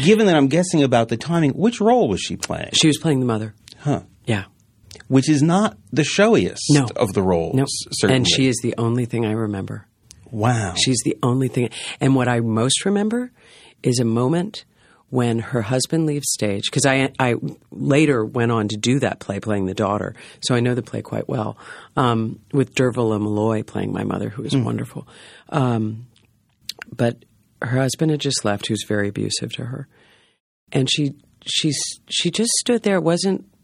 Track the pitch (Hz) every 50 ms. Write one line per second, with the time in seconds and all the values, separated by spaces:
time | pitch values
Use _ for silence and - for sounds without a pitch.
0 | 135 170 220 214 226 196 170 151 139 135 147 170 180 180 - 156 139 127 127 117
1 | 117 - 120 110 - 147 170 170 160 139 - 135 175 233 240 - 202 220 247 247
2 | 196 120 95 - - - - - - - 80 80 - - - - 160 156 139 -
3 | - 165 143 131 127 123 113 107 107 110 - _ _ - - - - 143 135 87
4 | 92 - _ _ - - 113 101 95 - _ _ _ _ _ _ _ - - -
5 | - - 131 135 131 156 156 139 143 165 170 196 220 - - - _ - - 156
6 | 151 - - - 202 226 226 127 90 90 - - - - 147 147 135 117 - -
7 | - 98 92 101 92 92 90 82 82 85 - 131 139 135 - - - - - -
8 | - - 131 127 123 - - - 131 131 120 123 - 120 - - 117 117 117 123
9 | 120 117 - 117 117 104 107 113 113 107 101 98 101 104 110 104 - _ _ _
10 | _ - - - - - - 107 107 123 123 117 104 90 85 - - 131 131 -
11 | - - - - - 123 120 135 131 123 - 131 127 110 - - - - - -
12 | 139 135 135 131 123 123 120 117 117 113 107 113 117 135 - - - 196 202 202
13 | 208 214 233 247 247 247 _ _ _ - - - - - - _ - 131 120 123
14 | 120 113 113 117 123 131 160 175 175 214 - - - _ _ _ _ _ _ _
15 | _ - 131 127 120 120 117 117 110 - - 120 107 104 131 131 127 - - 165
16 | 160 151 147 143 135 - - - 110 104 98 101 - - - 147 - 139 131 135
17 | 131 135 - - 131 123 117 - - 147 - - _ - - - 139 143 135 143
18 | 160 147 139 117 110 110 110 123 117 117 117 113 104 101 107 104 - 120 131 143
19 | 127 98 - - - - 98 98 - 110 104 101 95 92 98 - 107 98 101 104
20 | 95 101 113 - - - - - - - 131 120 120 123 123 123 120 - - 110
21 | 107 - - 110 - - - - 107 107 107 - - - - - - - - 147
22 | 131 120 117 113 113 117 - - _ - - 143 127 - - - 131 127 117 127
23 | 120 110 110 104 104 104 104 104 107 113 110 107 - - - 104 98 104 98 98
24 | 104 101 95 95 104 110 104 123 - - 135 135 117 117 113 113 120 120 - -
25 | - - - - - - - - - - - 143 131 123 117 113 110 107 110 110
26 | 123 - _ _ _ _ _ _ _ _ _ _ _ - - - - - - -
27 | 120 117 117 - - _ _ _ _ _ _ - - 117 127 131 135 127 - -
28 | 160 160 151 143 - 139 131 - - 107 101 101 - - 113 104 - - 107 104
29 | 101 101 101 104 104 104 - - 120 113 - - 123 120 131 - - _ _ _
30 | _ _ _ _ _ _ _ _ _ _ _ _ _ - - 139 131 123 - 156
31 | 147 139 - - _ _ _ _ - - - - - 156 139 - - - - -
32 | _ - - - - 175 - - 220 233 - - - - 240 226 - 208 196 180
33 | 156 165 170 170 - 196 185 - - _ _ _